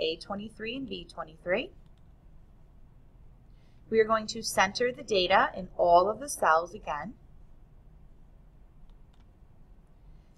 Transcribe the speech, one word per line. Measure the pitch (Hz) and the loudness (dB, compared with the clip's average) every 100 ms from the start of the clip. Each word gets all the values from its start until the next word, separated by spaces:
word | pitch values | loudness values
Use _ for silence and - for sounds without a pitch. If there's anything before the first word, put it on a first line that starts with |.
A | 160 165 | -4 -4
twenty-three | - 202 214 - 220 | -8 -12 -12 -12 -10
and | 254 262 | -8 -10
B | 190 165 | -12 -14
twenty-three. | - 160 156 175 196 349 - - - - - - - - - - - - - - - - - - - - - - | -14 -16 -12 -4 -2 -4 -14 -20 -20 -20 -20 -20 -20 -20 -20 -20 -20 -20 -20 -20 -20 -20 -20 -20 -20 -20 -20 -2
We | 220 | 2
are | |
going | 220 220 214 | 2 0 -2
to | 233 | -8
center | 220 - 190 196 247 | -4 0 0 0 -4
the | 254 | -4
data | 262 214 180 196 269 - | -2 0 4 4 4 -2
in | 185 - | -10 0
all | 175 175 190 | 6 8 6
of | 220 | 0
the | 277 | -8
cells | - 180 160 170 | -2 2 4 2
again. | 170 - 147 165 - - - - - - - - - - - - - - - - - - - - - - - - - - - - - - - - | -8 -10 -8 -10 -14 -20 -20 -20 -20 -20 -20 -20 -20 -20 -20 -20 -20 -20 -20 -20 -20 -20 -20 -20 -20 -20 -20 -20 -20 -20 -20 -20 -20 -20 -20 -20